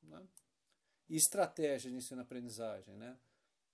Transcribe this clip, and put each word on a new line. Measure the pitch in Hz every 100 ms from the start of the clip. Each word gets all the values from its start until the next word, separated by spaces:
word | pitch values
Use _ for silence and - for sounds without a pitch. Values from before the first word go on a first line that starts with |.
né? | 156 170 185 _ _ _ _ _ _ _ -
E | 156
estratégia | - 202 160 - 151 135 127
de | 127
ensino-aprendizagem, | 123 127 123 127 120 113 113 98 95 101
né? | 120 127 _ _ _ _ _